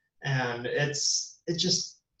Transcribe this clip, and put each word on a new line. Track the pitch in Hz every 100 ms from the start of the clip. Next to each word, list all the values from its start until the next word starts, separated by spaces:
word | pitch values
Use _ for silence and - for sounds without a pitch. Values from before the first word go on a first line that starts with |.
| _ _
And | 143 135 123 120 123
it's, | - 143 143 - - - - -
it | 170
just, | 185 - - - _ _